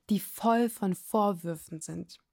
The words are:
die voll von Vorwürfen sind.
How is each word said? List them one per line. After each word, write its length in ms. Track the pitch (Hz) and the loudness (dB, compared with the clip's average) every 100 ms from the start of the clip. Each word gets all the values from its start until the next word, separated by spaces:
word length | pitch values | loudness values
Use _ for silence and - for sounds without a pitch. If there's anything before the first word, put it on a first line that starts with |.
| - | 0
die 120 | 202 | 0
voll 460 | - - 226 233 233 | 0 0 4 4 2
von 260 | - 196 180 | 0 -2 -2
Vorwürfen 840 | - 220 208 175 170 165 - 160 | -2 2 2 0 -4 -8 -10 -12
sind. 380 | - 170 175 - _ | -10 -10 -10 -16 _